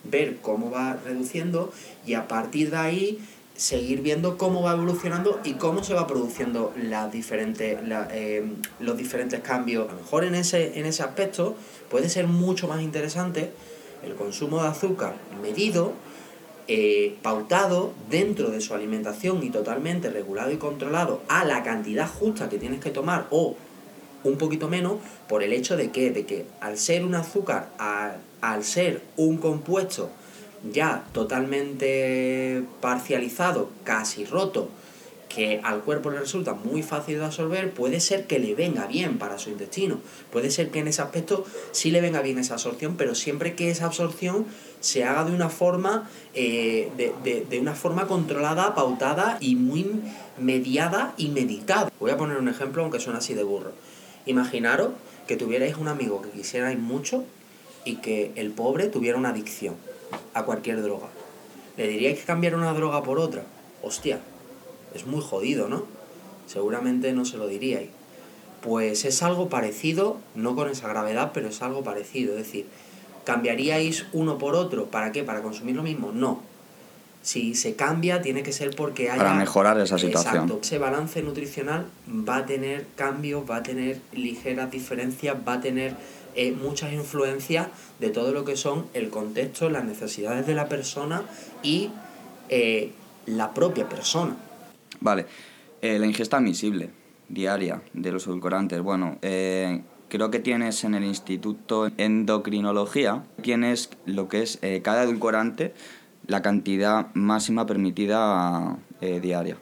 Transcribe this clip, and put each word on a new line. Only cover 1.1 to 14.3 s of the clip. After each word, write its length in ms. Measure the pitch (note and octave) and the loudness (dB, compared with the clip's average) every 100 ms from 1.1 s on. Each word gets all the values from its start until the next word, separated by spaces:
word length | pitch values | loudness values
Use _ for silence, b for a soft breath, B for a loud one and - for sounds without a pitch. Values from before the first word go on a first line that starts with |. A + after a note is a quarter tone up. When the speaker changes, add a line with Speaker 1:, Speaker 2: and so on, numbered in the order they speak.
| B2+ B2+ E3 E3+ F3 G3 B B B A#2 | -4 -4 -2 0 0 -2 B B B -4
Speaker 1:
y 80 | |
a 140 | A2+ A2 | -4 0
partir 420 | A2+ A#2+ C#3+ D3+ | -2 -2 0 2
de 80 | D#3+ | 2
ahí 420 | D#3+ F3+ G3 G#3+ B B - - | 0 2 0 -2 B B -20 -4
seguir 460 | - B2+ B2 C3 | 0 0 0 0
viendo 360 | D3 E3 F3 F3 | 2 2 2 2
cómo 240 | F#3 F3+ | 2 4
va 120 | F3 | 4
evolucionando 680 | E3+ E3+ F3 F3 F3 G3 G#3 | 4 2 2 0 0 2 0
y 100 | D3+ | -2
cómo 300 | C3 E3 F3+ | 0 0 0
se 100 | F#3+ F3+ | 2 0
va 100 | E3 | 2
produciendo 680 | C3 A#2+ - B2 A#2 A2+ B2+ | 0 0 -2 -2 0 -2 -2
las 340 | A2+ A2 A2 | -2 -2 -2
diferentes, 720 | A2 A2+ A2 A2 A2 A2 G#2+ A2+ | -4 -4 -2 -2 -2 -2 -2 -2
la, 200 | A2 G#2 | -4 -2
eh, 320 | A2 G#2+ G#2+ G#2+ G#2 - - | -4 -2 0 -2 -4 -8 -6
los 180 | A#2 A#2+ | -4 -2
diferentes 420 | B2 B2 B2+ B2 | -2 -2 -2 -4
cambios. 500 | - B2+ A#2+ A#2 G#2+ | -2 0 2 0 0
A 40 | |
lo 60 | F2+ | -4
mejor 260 | - D3+ F3+ | 0 2 2
en 100 | F3 | 2
ese, 420 | F3 F3+ D#3+ D3+ | 2 2 2 0
en 80 | D3+ | -2
ese 160 | D#3 | -2
aspecto 540 | C3+ - F#3+ - F3+ A3 B B B | -2 0 -2 0 -2 -2 B B B
puede 200 | B2 E3+ | 2 2
ser 180 | F#3 F3 | 2 4
mucho 400 | E3+ F3+ F3+ E3+ | 4 4 2 0
más 140 | D#3 | 0
interesante 680 | D#3+ D3+ D3+ D#3+ F3+ D#3 D#3+ - B B B B | -2 -2 -2 0 -2 0 -4 -6 B B B B
el 100 | - G2 | -12 -6
consumo 460 | G2+ | -6